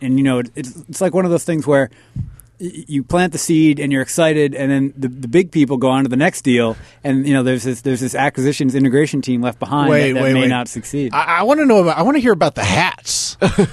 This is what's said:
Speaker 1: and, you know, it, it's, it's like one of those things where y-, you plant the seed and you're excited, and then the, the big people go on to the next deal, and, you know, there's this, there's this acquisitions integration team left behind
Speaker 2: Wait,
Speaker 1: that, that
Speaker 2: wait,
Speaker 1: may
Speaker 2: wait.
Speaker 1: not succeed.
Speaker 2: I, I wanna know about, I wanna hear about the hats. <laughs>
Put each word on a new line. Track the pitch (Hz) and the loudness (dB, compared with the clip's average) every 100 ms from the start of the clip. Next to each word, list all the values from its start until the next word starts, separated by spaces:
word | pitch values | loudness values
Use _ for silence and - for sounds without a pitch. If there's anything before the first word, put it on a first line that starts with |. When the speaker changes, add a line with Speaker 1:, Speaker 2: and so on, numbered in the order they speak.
Speaker 1:
and, | 131 131 | -2 0
you | |
know, | 139 127 | 2 0
it, | 120 | -4
it's, | - 247 175 - | -8 -12 -14 -12
it's | - | -4
like | 190 | -2
one | 170 | 0
of | 180 | 0
those | 170 | 0
things | - 160 139 | -2 -4 2
where | 139 131 _ _ - - - - - | 2 0 _ _ -12 -12 -14 -20 -14
y-, | 180 156 123 | -12 -12 -6
you | 143 | -6
plant | 123 175 180 | -2 0 0
the | 143 | -2
seed | - 160 156 143 | 0 4 4 2
and | 143 | 0
you're | 139 | -2
excited, | 127 - 160 151 147 | -2 0 2 2 0
and | 135 135 | 0 -2
then | 139 139 135 | 0 -2 -4
the, | 131 | -8
the | 127 123 | -8 0
big | 147 180 | 2 2
people | 165 135 135 | 2 0 2
go | 131 | 0
on | 131 | 2
to | 131 | 0
the | 127 | 2
next | 170 - | 0 0
deal, | 135 120 117 110 - _ | 2 2 2 -4 -14 _
and, | 143 135 143 | -4 -2 0
you | |
know, | 139 | 0
there's | 127 127 | 0 -2
this, | 123 117 | -4 -6
there's | 135 123 | -4 -4
this | 127 | -4
acquisitions | - 143 - 131 143 135 135 | -2 -2 0 -2 0 0 0
integration | 135 135 151 143 | 2 2 0 -2
team | 127 123 | -4 -2
left | 123 117 | -4 -6
behind | - 143 147 | -4 0 2
Speaker 2:
Wait, | 147 139 | 2 2
Speaker 1:
that, | 131 | 0
that | |
Speaker 2:
wait, | 135 | 2
Speaker 1:
may | 131 | 2
Speaker 2:
wait. | 131 | 2
Speaker 1:
not | 127 120 | 0 -4
succeed. | 117 - 143 131 | -10 -8 -6 -2
Speaker 2:
I, | 139 165 170 | -2 0 0
I | |
wanna | 208 302 | 2 2
know | 285 214 | 4 4
about, | 175 151 | 4 2
I | |
wanna | 196 294 | 2 2
hear | 240 | 2
about | 180 160 | 2 0
the | - | 0
hats. | 98 117 175 - - - - - | -2 0 0 -4 -8 -6 -6 -2
<laughs> | 196 202 180 | 0 2 2